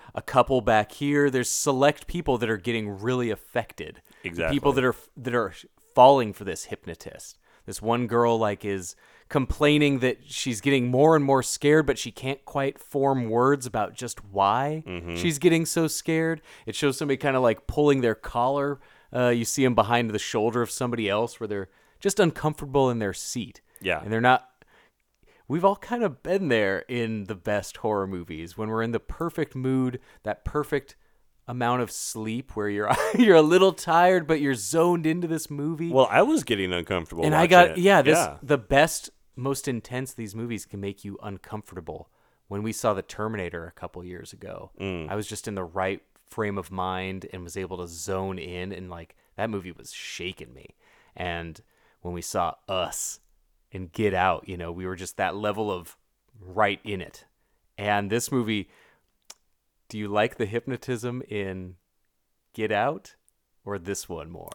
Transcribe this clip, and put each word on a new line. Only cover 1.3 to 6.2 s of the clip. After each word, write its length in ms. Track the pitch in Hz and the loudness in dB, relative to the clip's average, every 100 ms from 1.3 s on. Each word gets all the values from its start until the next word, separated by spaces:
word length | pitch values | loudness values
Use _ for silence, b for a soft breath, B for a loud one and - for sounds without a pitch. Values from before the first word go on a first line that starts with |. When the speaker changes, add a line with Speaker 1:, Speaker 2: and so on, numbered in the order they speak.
| 131 120 | 2 0
Speaker 1:
select 560 | - 147 131 139 147 - | -2 0 4 4 2 -4
people 320 | 175 156 123 | -6 -2 0
that 100 | 113 | 0
are 80 | 107 | -2
getting 420 | 120 117 104 98 | -2 -4 -4 -6
really 320 | 113 127 120 | -2 -2 -2
affected. 720 | 101 - 120 110 - 78 - _ b | -4 -6 -6 -6 -10 -14 -14 _ b
The 60 | - | -10
Speaker 2:
Exactly. 260 | 85 80 143 | -4 0 0
Speaker 1:
people 160 | 139 | 2
that 100 | 131 | 2
are, 120 | 127 113 - - | 2 -2 -8 -12
that 160 | 123 | -4
are 180 | 120 101 - - _ _ | -2 -2 -8 -20 _ _
falling 380 | - 127 139 | 8 8 8